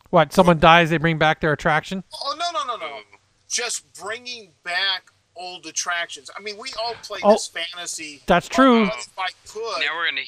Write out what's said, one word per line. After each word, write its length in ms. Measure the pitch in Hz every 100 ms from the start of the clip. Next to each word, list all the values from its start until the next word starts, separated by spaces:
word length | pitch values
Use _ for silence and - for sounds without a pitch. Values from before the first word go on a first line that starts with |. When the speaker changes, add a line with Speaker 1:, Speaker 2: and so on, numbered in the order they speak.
| -
Speaker 1:
What, 240 | 175 151
someone 260 | - 180 160
dies, 300 | 165 170 160
they 80 | 165
bring 200 | 160 156
back 240 | 156 156
their 120 | 165
attraction? 500 | 143 170 156 - 190 -
Speaker 2:
Oh, 220 | - 539 330
no, 140 | 349
no, 140 | 320 262
no, 100 | 403
no. 160 | - 110
Speaker 3:
Oh. 40 | 101 _ _ _ -
Speaker 2:
Just 420 | - 233 - _
bringing 560 | - 185 240 247 240 190 147
back 480 | 175 175 196 185 _ _ _ 170
old 300 | 180 180 160
attractions. 640 | - 185 170 170 147 131 190
I 40 |
mean, 160 | 208 202
we 140 | 254 214
all 160 | 233 220
play 160 | - 196
Speaker 1:
Oh, 100 | 202
Speaker 2:
this 140 | 214 -
fantasy. 720 | 170 170 175 175 - 151 143 -
Speaker 1:
that's 220 | 175 -
true. 360 | - 262 233 196
Speaker 2:
If 220 | 123 - -
I 100 | 185 - -
could. 340 | 208 226 175 147
Speaker 3:
Now 100 | 160
we're 140 | 165
gonna, 120 | 139